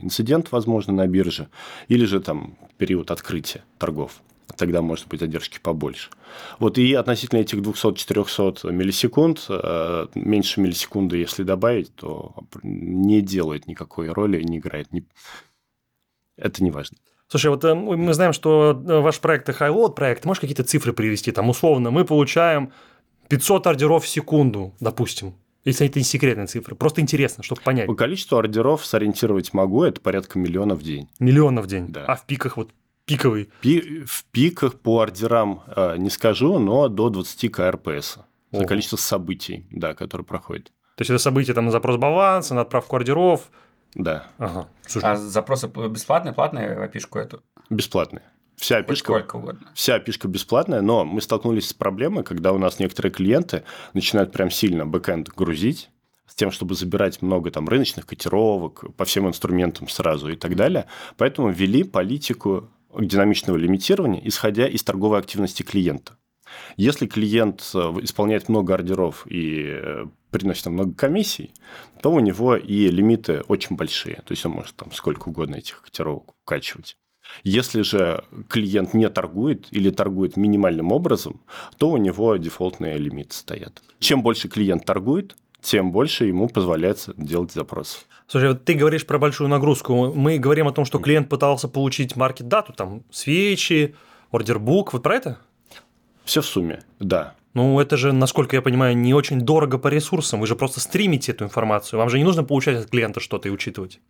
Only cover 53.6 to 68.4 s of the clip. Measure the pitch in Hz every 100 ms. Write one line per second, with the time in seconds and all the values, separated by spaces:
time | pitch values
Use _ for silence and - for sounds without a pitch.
53.6 | - - - 95 - 107 95 - 92 -
54.6 | 104 85 78 85 - 82 76 - 85 78
55.6 | 110 165 - _ _ _ _ - 98 -
56.6 | 90 90 90 95 98 - 92 92 85 78
57.6 | 78 131 127 - - 92 85 95 110 98
58.6 | 82 - - - 92 101 95 85 - 90
59.6 | 90 - - - 87 76 76 80 85 87
60.6 | 127 170 - - - - 127 - 117 87
61.6 | 95 123 190 98 95 143 - 120 104 95
62.6 | - _ _ - 101 98 101 101 - 85
63.6 | 85 190 190 202 151 92 110 - 110 104
64.6 | 135 127 - 98 107 104 92 98 95 -
65.6 | - 101 87 69 - - _ _ - -
66.6 | - - 110 - 107 107 107 110 107 98
67.6 | - 95 85 87 - - 104 104